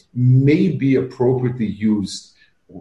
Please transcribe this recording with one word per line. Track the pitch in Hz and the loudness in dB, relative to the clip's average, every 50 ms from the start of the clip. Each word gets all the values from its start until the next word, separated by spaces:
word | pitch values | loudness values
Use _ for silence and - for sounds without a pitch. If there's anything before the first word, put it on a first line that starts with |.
| _ _ - | _ _ -4
may | 123 123 127 127 131 135 139 151 175 196 185 | 0 2 4 4 4 4 4 4 2 2 0
be | 147 123 131 135 131 | -2 -2 0 0 0
appropriately | 120 - - - - 127 123 131 127 123 123 127 - 113 | 0 -2 -4 -4 -2 0 0 0 0 -2 -4 -4 -4 -6
used | 98 92 92 107 110 104 101 95 92 - - - - _ _ _ _ _ _ _ _ 87 92 | -6 -6 -4 -2 0 0 0 -2 -6 -8 -12 -16 -20 _ _ _ _ _ _ _ _ -20 -20